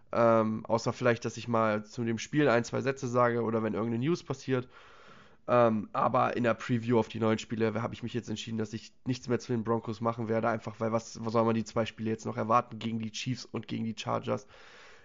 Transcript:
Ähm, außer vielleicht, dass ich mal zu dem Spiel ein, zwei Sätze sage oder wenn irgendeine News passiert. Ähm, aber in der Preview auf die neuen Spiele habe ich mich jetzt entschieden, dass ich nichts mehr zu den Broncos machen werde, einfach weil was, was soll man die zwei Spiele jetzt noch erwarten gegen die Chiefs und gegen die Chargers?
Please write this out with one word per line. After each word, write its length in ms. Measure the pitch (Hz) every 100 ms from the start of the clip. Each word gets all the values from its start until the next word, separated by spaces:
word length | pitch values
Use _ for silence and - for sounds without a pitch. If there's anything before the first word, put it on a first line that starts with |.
| -
Ähm, 540 | - 117 113 110 110 -
außer 280 | 110 -
vielleicht, 320 | 113 123 113 117
dass 120 | 113
ich 100 | 110
mal 380 | 113 110 107 107
zu 180 | -
dem 140 | 117 113
Spiel 320 | - 147 143
ein, 140 | 117
zwei 180 | 123 120
Sätze 260 | 123 135 127
sage 340 | 123 120 120
oder 220 | 113 113
wenn 100 | 110
irgendeine 300 | 101 117 117
News 200 | 139 175
passiert. 440 | - 135 - 131 127 - - - - - - - -
Ähm, 420 | 123 117 110 -
aber 420 | 127 135 123 120 -
in 80 |
der 100 | 117
Preview 460 | 113 - 120 113 117
auf 80 | 107
die 120 | 110
neuen 200 | 110 110
Spiele 420 | - 113 110 110
habe 120 | 120
ich 100 | 113
mich 100 | 120
jetzt 160 | 120 -
entschieden, 280 | 107 - 113
dass 160 | 107
ich 200 | 113 - - -
nichts 220 | 127 139
mehr 120 | 117
zu 140 | -
den 100 | 120
Broncos 380 | 110 113 117 104
machen 260 | 117 113 110
werde, 220 | 113 113
einfach 260 | 110 - 107
weil 120 | 113
was, 320 | 113 - -
was 100 | 113
soll 120 | 117 113
man 100 | 113
die 80 |
zwei 220 | 110 120 110
Spiele 260 | - 110
jetzt 140 | 110 113
noch 120 | 110
erwarten 400 | 110 120 120 110
gegen 220 | 113 113
die 120 | 110
Chiefs 340 | - 131 123 -
und 220 | 117 113
gegen 180 | 117 113
die 100 | 107
Chargers? 480 | 120 113 117 113 - - - - - -